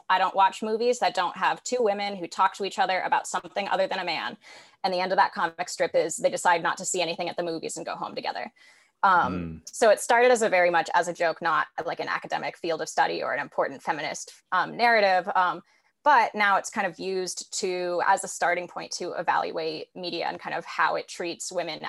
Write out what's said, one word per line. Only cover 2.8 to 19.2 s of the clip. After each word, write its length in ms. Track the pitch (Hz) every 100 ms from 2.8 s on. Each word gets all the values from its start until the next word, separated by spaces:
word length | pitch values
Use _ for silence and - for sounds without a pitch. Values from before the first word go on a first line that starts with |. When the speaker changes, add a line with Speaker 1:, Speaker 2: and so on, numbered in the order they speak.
| 185 185
Speaker 1:
about 260 | 175 170 -
something 400 | 196 - - 196
other 160 | 185 190
than 120 | 190
a 40 |
man." 320 | 175 151 110 - - - - _
And 80 | 190
the 80 | 180
end 120 | 185
of 60 | 185
that 140 | 185
comic 380 | 202 170 165 180
strip 240 | - 170
is 240 | 175 160 -
they 140 | 180
decide 320 | 175 180 175
not 140 | 165 -
to 80 | 185
see 160 | 185
anything 280 | 165 170 175
at 80 | 143
the 60 |
movies 340 | 170 165 151 -
and 80 | 165
go 100 | -
home 200 | - -
together. 360 | - - - _ - _ _ _
Um, 300 | 196 180 131
Speaker 2:
Mm. 340 | 90 85 80 -
Speaker 1:
so 220 | - 226
it 100 | 202
started 320 | - 233 247
as 100 | 247
a 80 | 214
very 200 | 180 175
much 200 | 170 160
as 140 | 175 175
a 60 |
joke, 280 | 165 165 156
not 260 | 170 151 135 - 165
like 140 | 156
an 80 | 151
academic 500 | 175 165 160 143 -
field 240 | 170 156
of 60 | 156
study 320 | - 165 170
or 120 | 151
an 60 | 131
important 440 | 143 - 147 135
feminist, 480 | - 156 147 - - - _
um, 260 | 180 175 156
narrative. 520 | 233 226 196 185 180 185
Um, 260 | 180 165 - _ _ _
but 300 | 285 254 220 214
now 220 | 208 190
it's 120 | -
kind 160 | 226 196
of 100 | 165
used 540 | 180 190 185 - - -
to, 420 | 190 180 180 175 -
as 180 | 190
a 40 | 190
starting 400 | - 170 175 175
point 240 | - 165
to 180 | - 180
evaluate 760 | -